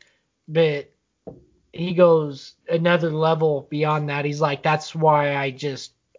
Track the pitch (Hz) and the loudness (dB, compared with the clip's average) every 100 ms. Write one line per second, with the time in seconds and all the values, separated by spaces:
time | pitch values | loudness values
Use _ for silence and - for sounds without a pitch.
0 | _ _ _ _ - 156 160 143 - _ | _ _ _ _ -4 0 2 0 -8 _
1 | _ _ - - _ _ _ - 175 175 | _ _ -20 -20 _ _ _ -8 -4 4
2 | 175 165 147 135 - _ - 165 175 175 | 6 6 2 -8 -18 _ -6 -2 2 2
3 | 165 156 160 160 160 143 131 147 151 156 | 0 0 0 2 0 -2 -4 -4 -2 -2
4 | 147 143 147 147 151 139 156 156 - 165 | -4 -4 -6 -2 -2 0 -2 -2 -4 0
5 | 156 147 143 139 139 127 147 131 - _ | 2 4 2 -2 -4 -6 -8 -8 -12 _
6 | _ | _